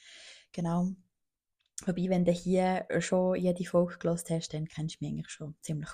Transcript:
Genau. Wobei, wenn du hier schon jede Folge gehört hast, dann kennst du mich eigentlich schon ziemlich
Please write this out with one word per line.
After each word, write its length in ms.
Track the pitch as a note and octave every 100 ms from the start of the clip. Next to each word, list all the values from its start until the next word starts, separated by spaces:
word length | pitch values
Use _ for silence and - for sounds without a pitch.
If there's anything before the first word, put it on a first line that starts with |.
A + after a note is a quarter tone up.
| - - - - _
Genau. 400 | - E3+ E3+ F#3 F#3+ _ _ _ _ _ _ _ -
Wobei, 240 | - F3 F#3
wenn 140 | F3+
du 60 | F3
hier 560 | F3 F3+ F#3 F#3 F#3 - E3+
schon 340 | E3+ F#3 F#3
jede 300 | F#3 F3+ F3+
Folge 340 | F3+ F3 F3 -
gehört 320 | E3 E3+ -
hast, 240 | E3 -
dann 140 | D#3 D#3
kennst 320 | - D#3 -
du 40 |
mich 100 | D3
eigentlich 160 | D3+ D#3+
schon 260 | - D3+ D#3
ziemlich 280 | - D#3 D#3